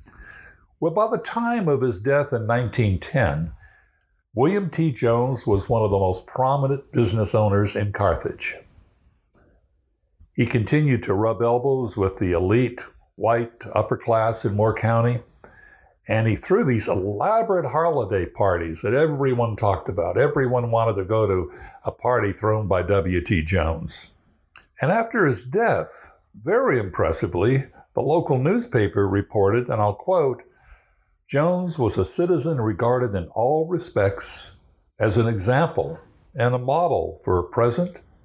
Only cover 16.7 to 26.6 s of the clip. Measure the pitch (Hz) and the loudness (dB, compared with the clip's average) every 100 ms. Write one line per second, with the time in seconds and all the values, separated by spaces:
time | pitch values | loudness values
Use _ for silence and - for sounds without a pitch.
16.7 | 117 - 98 95 104 175 226 226 180 139 | 0 0 -2 -2 -2 0 0 0 0 0
17.7 | 147 170 147 101 101 87 - 101 87 82 | 0 0 0 0 -2 -2 0 2 2 -2
18.7 | 80 104 127 160 143 139 120 117 101 104 | -4 0 2 2 0 0 0 0 0 0
19.7 | 92 - 90 85 92 147 147 127 123 120 | 0 -2 -4 0 2 2 2 0 0 0
20.7 | 113 113 98 95 110 104 92 78 - - | 0 0 0 0 0 2 0 -2 -10 -20
21.7 | - - - 117 123 104 - 107 107 101 | -12 -8 -4 0 0 0 -2 0 0 0
22.7 | 92 87 98 92 90 85 95 80 90 80 | 0 2 0 0 -2 0 0 0 0 0
23.7 | 78 80 - - _ _ _ _ - _ | -2 -8 -12 -16 _ _ _ _ -20 _
24.7 | - 135 220 226 233 160 110 127 180 226 | -4 0 0 0 0 0 0 -4 -2 0
25.7 | 107 82 - - - _ 104 120 233 | 0 -4 -12 -20 -20 _ -12 -2 0